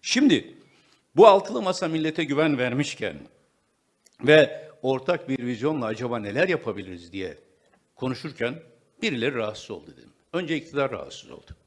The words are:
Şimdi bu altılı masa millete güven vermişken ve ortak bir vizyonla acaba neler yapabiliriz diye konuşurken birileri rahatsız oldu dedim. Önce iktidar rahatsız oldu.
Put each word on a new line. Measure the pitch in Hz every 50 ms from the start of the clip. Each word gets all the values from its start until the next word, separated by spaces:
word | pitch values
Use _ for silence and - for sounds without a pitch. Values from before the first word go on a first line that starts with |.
| - - -
Şimdi | 240 294 277 175 110 - - - - - _ _ _ _ _ _ _ _ _ _
bu | 143 202 220
altılı | 196 196 190 - 220 247
masa | 214 185 185 - 190 165
millete | 160 160 156 160 156 - 165
güven | 131 143 143 156 160 147 123
vermişken | 123 123 120 131 147 135 - - 113 98 76 71 - - _ _ _ _ _ _ _ _ _ _ _ _ _ _ _ - _ _
ve | - 131 151 156 147 135 - - - - - _
ortak | - 127 135 131 131 - 175 160 - -
bir | 135 127 120
vizyonla | 120 123 107 113 147 156 151 123
acaba | 110 110 107 123 123 120 117
neler | 104 101 101 127 175 190
yapabiliriz | 175 156 - 123 101 98 95 92 92 87 87 85 85
diye | 98 95 85 73 - _ _ _ _ _ _ _ _ _ _ _
konuşurken | _ - 131 127 120 - 160 - - 120 120 131 165 - - _ _ _ _ _ _
birileri | - 226 156 120 113 147 139
rahatsız | 120 110 104 107 - - -
oldu | 107 85 - - - -
dedim. | - - _ _ _ _ -
Önce | 175 185 147 160 151
iktidar | - - - 143 139 131
rahatsız | 113 90 71 - - - - -
oldu. | - - - - - _ _